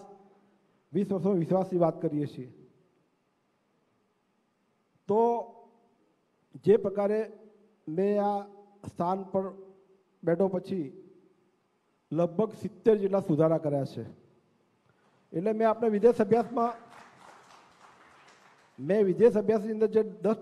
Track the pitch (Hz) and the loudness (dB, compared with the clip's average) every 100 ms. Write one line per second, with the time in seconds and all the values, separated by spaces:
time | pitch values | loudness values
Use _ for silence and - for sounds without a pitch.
0 | - - - _ _ _ _ _ _ 165 | -10 -20 -20 _ _ _ _ _ _ -4
1 | 196 196 180 190 160 185 185 180 165 160 | -2 -2 0 0 2 0 0 2 2 0
2 | 160 147 143 - 127 - - _ _ _ | -4 -4 -6 -8 -16 -20 -20 _ _ _
3 | _ _ _ _ _ _ _ _ _ _ | _ _ _ _ _ _ _ _ _ _
4 | _ _ _ _ _ _ _ _ _ _ | _ _ _ _ _ _ _ _ _ _
5 | - 208 233 233 190 - - _ _ _ | -2 2 2 0 -6 -16 -20 _ _ _
6 | _ _ _ _ _ 147 180 208 196 196 | _ _ _ _ _ -4 2 2 2 -4
7 | 202 214 214 - - _ _ _ - 160 | -2 -2 -4 -10 -20 _ _ _ -8 -4
8 | 202 208 202 202 202 - - _ - - | 0 0 -2 -4 -8 -18 -20 _ -18 -6
9 | 175 196 190 190 190 185 - - _ _ | -4 -4 -4 -6 -6 -10 -20 -20 _ _
10 | _ _ 165 170 190 180 - 190 135 - | _ _ -2 0 0 -2 -6 -6 -6 -12
11 | - - _ _ _ _ _ _ _ _ | -20 -20 _ _ _ _ _ _ _ _
12 | _ 151 170 170 214 - 185 - 233 214 | _ -2 0 0 -4 -4 -12 0 2 4
13 | 196 196 190 147 160 160 151 139 131 - | 2 0 0 2 4 2 0 -4 -4 -8
14 | 113 - _ _ _ _ _ _ _ _ | -14 -16 _ _ _ _ _ _ _ _
15 | _ _ _ 160 202 220 226 220 233 208 | _ _ _ -6 -4 0 0 2 0 4
16 | 233 233 202 226 233 247 233 226 - - | 4 4 4 2 2 -2 -2 -4 -14 -20
17 | - - - - - - - _ - - | -20 -20 -20 -20 -20 -20 -20 _ -20 -20
18 | - - - - _ _ _ - 139 208 | -20 -20 -20 -20 _ _ _ -12 -2 2
19 | 196 165 233 208 202 220 214 214 214 220 | 2 6 4 4 0 -2 -2 0 2 2
20 | 208 - 190 220 | 0 -2 -2 0